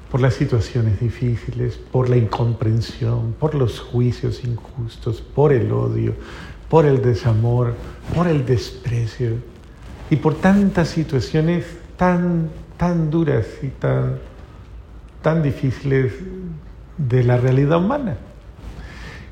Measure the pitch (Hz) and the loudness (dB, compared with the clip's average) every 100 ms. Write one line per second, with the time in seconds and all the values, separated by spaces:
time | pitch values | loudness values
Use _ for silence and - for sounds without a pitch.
0 | - 131 131 - 143 120 - 123 110 98 | -4 2 2 2 0 0 0 0 0 0
1 | 120 - 123 113 - 120 123 - - 127 | -2 -2 -2 -2 -4 -4 -4 -6 -2 0
2 | 123 123 107 - 117 113 110 113 - - | 2 4 2 0 0 0 0 0 -2 -4
3 | 117 117 113 104 156 147 113 - - 120 | -2 0 -2 -2 0 2 0 -2 -4 0
4 | 123 - 120 107 123 113 - - 113 - | 0 0 -4 -4 -6 -6 -8 -10 -10 -8
5 | 120 107 - - 151 127 107 117 117 113 | -6 -6 -4 2 4 4 2 0 0 0
6 | 113 110 - - - - - 160 147 131 | -2 -4 -8 -14 -16 -16 2 4 6 4
7 | 120 110 123 110 120 120 120 113 - - | 4 2 2 2 4 2 0 -2 -10 -14
8 | - - 175 151 120 120 - - 120 117 | -4 0 2 2 2 0 -2 -8 -4 -2
9 | 113 - 120 117 - - - - - - | -2 -2 -2 -4 -8 -16 -20 -20 -18 -12
10 | - 156 156 147 190 202 196 180 160 165 | 0 2 2 2 4 6 4 2 0 0
11 | 156 135 - 160 160 175 - - - - | 0 0 0 2 2 0 -2 -10 -12 0
12 | 180 175 175 170 160 - - - 175 170 | 2 2 2 0 -2 -6 -14 -2 0 2
13 | 156 165 151 127 104 - 135 - 135 131 | 2 2 2 2 -2 -6 -10 -4 -2 0
14 | 131 131 - - - - - - - - | 0 -4 -10 -18 -20 -20 -18 -18 -18 -20
15 | - - 156 165 143 - 135 - 139 135 | -20 -4 0 2 2 0 -2 -2 0 2
16 | 127 - 190 185 180 156 - - - - | 0 -2 -10 -10 -10 -12 -14 -18 -12 -4
17 | 131 127 123 123 127 131 143 170 190 294 | 2 4 4 4 4 4 4 4 2 0
18 | 233 131 - - - - - - - - | -2 -6 -10 -20 -20 -18 -16 -16 -16 -16
19 | - - - | -16 -16 -4